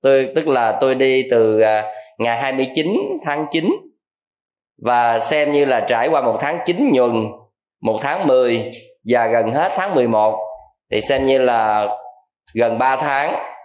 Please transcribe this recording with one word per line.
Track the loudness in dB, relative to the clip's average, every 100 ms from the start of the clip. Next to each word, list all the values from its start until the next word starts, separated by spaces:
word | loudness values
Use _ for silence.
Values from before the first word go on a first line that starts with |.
Tôi, | 4 2 2 -2
tức | 0
là | 2 0 0
tôi | 0 2
đi | 2 2 2
từ, | 2 4 4
à, | 4 2 -2 -10 -18 _
ngày | -2 -2
hai | -2
mươi | -4 -4 -2
chín | -2 -2 -4 -6 -6
tháng | -6 -4
chín, | -2 -2 -4 -6 _ _ _ _ _ _ _ _ _
và | -2 0 2 0
xem | -2 -2 0
như | 2 2
là | 0 0
trải | -2 0
qua | 0
một | 0 -2
tháng | -4 -4 -4
chín | 0 2
nhuần, | 2 2 0 -4 -10 _ _ _ _
một | -4 -2
tháng | -4 -2 2
mười | 4 4 0 -4 -12 -20 _
và | -2 0 2
gần | 0 0
hết | 0 -2 -2
tháng | -2 0
mười | 2
một, | 2 2 0 -8 -14 -20 _ _
thì | -6
xem | -2 0 2
như | 2
là | 2 2 2 0 -2 -6 -12 -20 _ _ _
gần | -2 0 2
ba | 0 0
tháng. | -2 -2 -2 -6 -10 -16